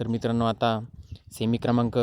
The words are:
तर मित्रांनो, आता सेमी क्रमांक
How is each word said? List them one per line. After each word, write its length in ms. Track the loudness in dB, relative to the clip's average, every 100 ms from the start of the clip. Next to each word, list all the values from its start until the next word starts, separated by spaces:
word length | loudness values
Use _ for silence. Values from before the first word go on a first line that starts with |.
तर 60 | -4
मित्रांनो, 380 | -2 0 0
आता 360 | 0 0 0 0 -6 -16 -18 -18 -16
सेमी 240 | -4 0 0
क्रमांक 420 | 2 2 2 2